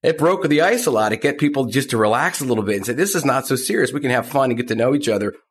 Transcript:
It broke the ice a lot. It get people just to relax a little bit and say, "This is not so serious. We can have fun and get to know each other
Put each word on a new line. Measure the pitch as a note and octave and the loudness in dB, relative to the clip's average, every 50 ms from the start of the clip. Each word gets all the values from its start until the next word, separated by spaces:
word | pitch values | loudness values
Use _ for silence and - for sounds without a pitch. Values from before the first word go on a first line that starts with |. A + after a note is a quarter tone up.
It | - D#3+ D#3+ | 0 0 0
broke | B2+ C#3+ E3+ F#3+ F3+ F#3 D#3 | 2 2 2 2 2 2 2
the | D3 D3 | 2 4
ice | E3 F#3 A#3 B3 A#3+ | 4 2 2 2 0
a | E3 | 0
lot. | B2+ G#2+ G#2+ G#2+ | 2 2 2 2
It | G#2+ A2 | 0 0
get | - D3 C#3+ | 0 -2 0
people | C#3+ D3+ C#3+ D3 C#3 C3+ | 0 -2 0 0 0 -2
just | A2+ G#2 C3+ C3 B2+ | 0 0 -2 -2 0
to | - A2+ | 0 2
relax | A2 G#2 A2 B2 D3 F3+ F3+ - | 2 2 2 2 0 -2 -4 -4
a | C#3+ | -2
little | B2+ A#2+ G#2+ G#2 | -2 -2 0 0
bit | G2+ G#2 | -2 -2
and | G2 G2 | -2 -2
say, | A2 A#2+ | -4 -2
"This | B2+ F3+ G3+ G3 | -2 -2 0 0
is | F3+ C3+ | 0 0
not | C#3 B2+ C3+ C3 | 0 0 0 0
so | - C3+ | -2 -2
serious. | A#2+ - - G#3 A3+ D#3 - | -2 -2 -2 0 0 0 0
We | - D3 | 0 -4
can | C#3+ B2+ | -2 0
have | B2+ C3 C3 | 0 0 -2
fun | B2 - C#3+ C3+ B2+ | 0 0 0 2 2
and | A#2+ | 0
get | A#2 B2 - | -2 -2 -4
to | A2+ | -2
know | A2+ A#2 B2+ C#3+ | 0 0 2 0
each | C#3+ - A#2 | 0 0 0
other | G#2+ G2+ G#2 G2+ - - _ _ | -2 0 -2 -4 -6 -8 _ _